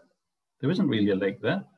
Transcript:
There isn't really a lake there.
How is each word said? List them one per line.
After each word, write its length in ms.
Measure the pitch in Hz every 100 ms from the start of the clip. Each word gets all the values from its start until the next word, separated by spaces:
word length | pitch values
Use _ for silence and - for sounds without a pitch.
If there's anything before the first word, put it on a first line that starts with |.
| _ _ _ _ _ -
There 100 | 135
isn't 160 | 185 160
really 240 | 110 101
a 40 | 92
lake 260 | 98 95
there. 240 | 110 190 -